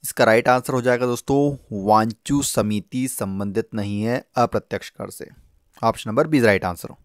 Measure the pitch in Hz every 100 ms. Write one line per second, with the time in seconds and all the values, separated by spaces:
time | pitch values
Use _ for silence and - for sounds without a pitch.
0 | - - 117 113 120 127 123 131 123 123
1 | 123 120 - 139 143 135 _ 107 98 107
2 | 110 110 - 143 - - 104 104 92 131
3 | 131 - 101 98 101 98 110 107 101 101
4 | 110 123 - - 117 110 - 101 - _
5 | 101 - - _ _ _ _ _ 113 110
6 | - 110 160 151 113 98 92 87 - -